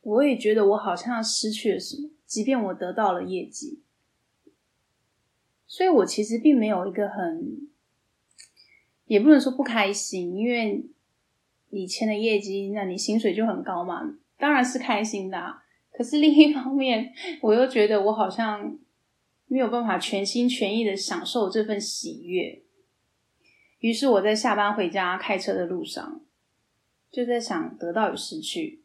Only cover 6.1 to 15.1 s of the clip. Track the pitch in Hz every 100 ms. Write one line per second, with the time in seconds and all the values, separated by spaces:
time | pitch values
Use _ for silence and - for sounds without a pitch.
6.1 | - 214 226 311 262 214 190 190 185 202
7.1 | 190 175 165 175 - - _ _ _ _
8.1 | _ _ _ - _ _ _ _ _ _
9.1 | 214 262 285 269 254 254 226 196 202 -
10.1 | 190 175 185 233 240 220 208 - _ _
11.1 | _ _ _ _ _ _ 196 185 - 220
12.1 | 208 220 214 196 196 196 208 190 180 -
13.1 | 220 214 185 220 185 - 175 180 170 160
14.1 | - _ _ 285 285 247 254 254 214 214